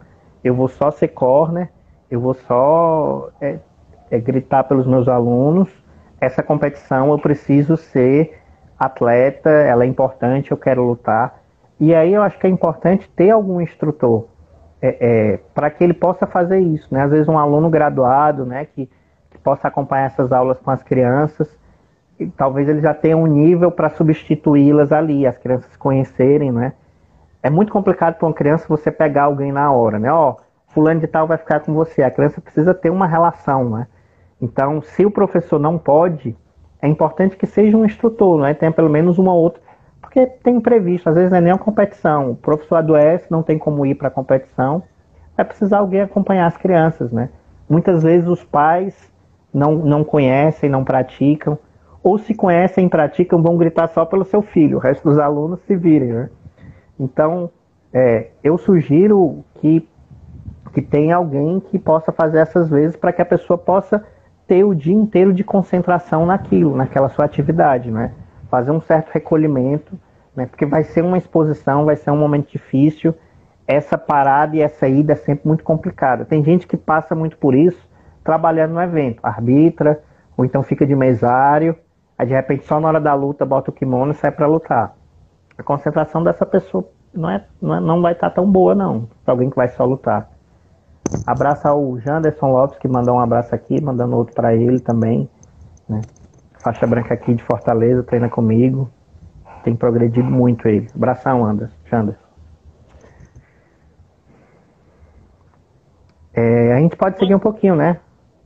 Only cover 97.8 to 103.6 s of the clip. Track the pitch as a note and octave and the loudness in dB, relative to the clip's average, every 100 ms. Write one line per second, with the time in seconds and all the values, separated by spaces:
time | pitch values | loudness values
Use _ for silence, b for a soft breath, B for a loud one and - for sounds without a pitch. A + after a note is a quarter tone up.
97.8 | A2+ B2+ B2 A#2+ A#2 B2 A2+ A2+ B2+ C3 | 0 0 -2 -2 -2 -2 0 2 0 -2
98.8 | B2+ - _ - - - - - - A#2 | -8 -12 _ -20 -20 -20 -20 -10 -6 -2
99.8 | B2 A#2 A#2 A#2 B2+ C3 B2 A#2 A2+ G#2+ | -2 0 0 0 0 0 0 0 0 -2
100.8 | A2+ - B2 B2 C#3 B2+ G#2+ G#2 A#2 - | -2 -4 -4 -2 -2 -2 -2 -4 -8 -16
101.8 | - A#2+ G#2 - _ _ - - - _ | -6 -4 -4 -8 _ _ -20 -20 -20 _
102.8 | _ - b b b b b b | _ -20 b b b b b b